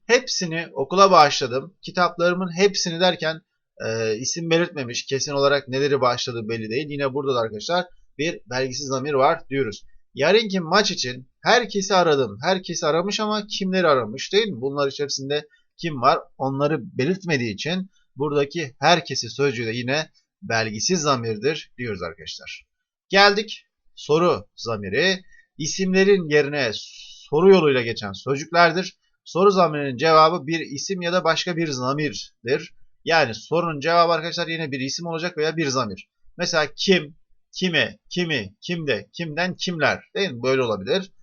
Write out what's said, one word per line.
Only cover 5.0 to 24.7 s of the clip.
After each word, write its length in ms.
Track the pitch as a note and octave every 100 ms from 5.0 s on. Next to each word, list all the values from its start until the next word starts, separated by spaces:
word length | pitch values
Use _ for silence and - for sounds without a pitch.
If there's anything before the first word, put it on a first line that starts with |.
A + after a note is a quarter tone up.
| -
Kesin 260 | C3+ D3
olarak 360 | C#3+ C#3 C#3+ B2+
neleri 340 | C3+ C#3+ C3+
bağışladığı 480 | B2 A#2+ - A#2 G#2+
belli 200 | A2+ G#2+
değil. 200 | B2+ C#3
Yine 240 | C#3+ C#3
burada 220 | C3+ C#3 B2
da 40 |
arkadaşlar 460 | A2+ G#2+ - F3+ F3+ _ _ -
bir 240 | D#3+ - -
belgisiz 420 | B2+ C3 B2+ C#3
zamir 260 | C3 D3
var 360 | C3+ C#3+ E3 -
diyoruz. 340 | C#3 A#2 - - - _
"Yarınki 460 | G#2 D#3 G#3+ A3 F#3+
maç 320 | D#3+ G3 G3+
için 380 | E3+ B2 B2+ - _
herkesi 540 | E3 A#3+ A#3 G3+ G3 F#3
aradım." 420 | E3+ C#3+ A2+ A2
Herkesi 420 | D#3+ F#3+ F#3 D#3+ D#3
aramış 340 | D#3+ G3 G#3
ama 280 | G#3+ G#3+ G#3
kimleri 400 | - F#3+ F#3 E3
aramış, 460 | C3 G#2+ C3 -
değil 140 | G3+ A3
mi? 140 | A#2+
Bunlar 260 | C3+ C#3+ C#3
içerisinde 600 | C#3 C#3 - C#3 D3 D3+ _ _ -
kim 240 | E3 C3+
var? 180 | C3 E3 - -
Onları 600 | C3 C3+ D3 D3+ A2 B2+
belirtmediği 560 | C#3+ F#3+ E3+ C#3 A#2+
için 380 | G2 D3+ F#3+ F#3+ _ _ C3
buradaki 600 | D3 C#3+ C#3+ E3+ C3+ -
herkesi 500 | D3+ E3+ E3 C3 A2
sözcüğü 360 | B2 C#3 A#2 A2+
de 60 |
yine 400 | B2 B2 D3 D#3 _ _ _
belgisiz 600 | G2 A2+ A2 G#2+ - F3+
zamirdir 720 | D3 B2+ A2+ G#2 C3+ D#3 - -
diyoruz 240 | A#2+ F#2+
arkadaşlar. 640 | E2+ D#2+ D#2 - - - _ _ _ _ _
Geldik 560 | F#3+ G3+ G3+ G#3+ - _ _ _ -
soru 520 | - D#3 F3 A2 - -
zamiri. 680 | A#2